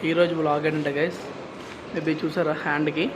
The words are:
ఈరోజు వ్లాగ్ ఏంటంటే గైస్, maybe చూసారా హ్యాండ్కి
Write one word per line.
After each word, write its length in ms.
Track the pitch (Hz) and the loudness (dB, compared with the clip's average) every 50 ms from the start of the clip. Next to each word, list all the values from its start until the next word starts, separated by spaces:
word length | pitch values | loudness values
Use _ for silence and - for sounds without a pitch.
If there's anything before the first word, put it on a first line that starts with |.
| - 156 | 0 2
ఈరోజు 260 | 165 165 175 175 175 160 | 4 4 4 4 4 2
వ్లాగ్ 260 | 156 151 147 147 151 156 | 2 2 2 2 2 0
ఏంటంటే 220 | 156 156 147 143 139 143 | 0 2 0 0 0 2
గైస్, 220 | 156 180 175 - - - - - - - - - - - - - - - - | 0 0 0 -6 -10 -10 -10 -10 -12 -12 -12 -12 -12 -12 -14 -14 -12 -6 -6
maybe 180 | 175 151 160 156 156 | -2 0 0 0 0
చూసారా 320 | - 160 151 185 170 151 151 151 - | 0 -2 0 2 2 2 0 -2 0
హ్యాండ్కి 420 | 165 147 147 151 151 147 156 175 277 - | -2 0 2 2 0 2 0 0 -2 -2